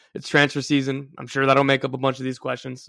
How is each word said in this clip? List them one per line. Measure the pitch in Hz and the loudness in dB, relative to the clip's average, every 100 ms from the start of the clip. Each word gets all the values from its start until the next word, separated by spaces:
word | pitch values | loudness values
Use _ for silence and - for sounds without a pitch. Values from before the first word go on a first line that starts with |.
| _ | _
It's | - - | -14 0
transfer | 151 143 143 | 4 4 0
season. | 127 143 135 135 139 - | 0 0 0 -6 -10 -16
I'm | 123 | -8
sure | 135 | 0
that'll | 135 135 | 4 4
make | 139 135 | 4 2
up | 135 | 0
a | 131 | -2
bunch | 135 131 | -2 -2
of | |
these | 131 127 | -6 -6
questions. | 135 127 131 127 | -8 -8 -10 -14